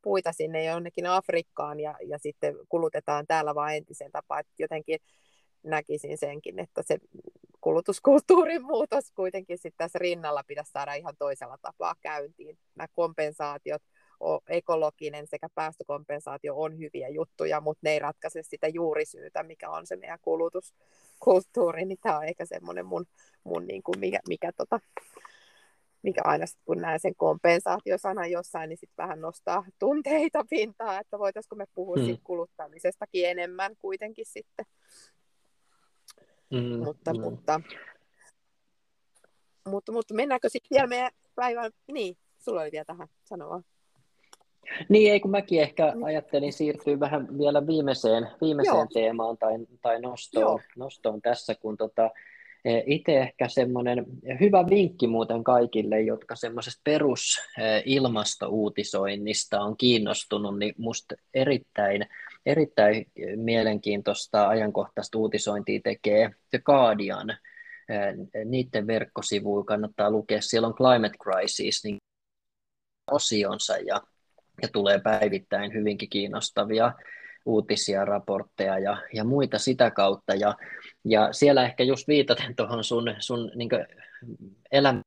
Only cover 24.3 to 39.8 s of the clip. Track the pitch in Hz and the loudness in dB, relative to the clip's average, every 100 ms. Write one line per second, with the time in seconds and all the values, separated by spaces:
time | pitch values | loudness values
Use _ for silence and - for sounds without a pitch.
24.3 | 85 170 - - 226 _ - - - - | -6 -6 -8 -6 -6 _ -20 -20 -20 -20
25.3 | _ _ _ _ _ _ _ 202 185 - | _ _ _ _ _ _ _ -4 -2 0
26.3 | 151 170 - - 170 165 160 190 180 160 | 0 -2 -10 -6 -4 -2 -4 -4 0 0
27.3 | 156 170 170 190 180 - 180 196 190 170 | 2 4 4 0 -4 -2 -2 -2 -6 -4
28.3 | 175 180 165 156 165 - - 170 160 160 | -6 -6 -10 -10 -14 -16 -10 -10 -8 -12
29.3 | - - 180 190 _ 208 294 277 311 302 | -10 -4 -4 -6 _ 0 0 0 0 2
30.3 | 302 226 311 214 - 226 190 - 208 202 | -2 -2 -2 -4 -6 -6 -6 -8 -4 -4
31.3 | 214 - 214 196 - 185 175 120 120 - | -4 -14 -14 -12 -10 -4 -2 -2 -6 -8
32.3 | 175 175 - 151 160 - - 208 185 175 | -8 -8 -12 -18 -6 -6 -6 -6 -2 -2
33.3 | 180 175 180 196 220 196 190 214 220 220 | -2 -8 -6 -8 -6 -10 -8 -10 -12 -16
34.3 | - - - 220 _ _ - - _ _ | -16 -16 -16 -16 _ _ -20 -20 _ _
35.3 | _ _ _ _ _ _ _ - - _ | _ _ _ _ _ _ _ -20 -20 _
36.3 | _ _ 127 120 120 117 - - 175 170 | _ _ -6 -4 -4 -6 -6 -6 -4 -6
37.3 | 117 - 156 - - - _ _ _ - | -6 -4 -4 -4 -20 -20 _ _ _ -20
38.3 | _ _ _ _ _ _ _ _ _ _ | _ _ _ _ _ _ _ _ _ _
39.3 | _ _ _ 196 196 | _ _ _ -8 -8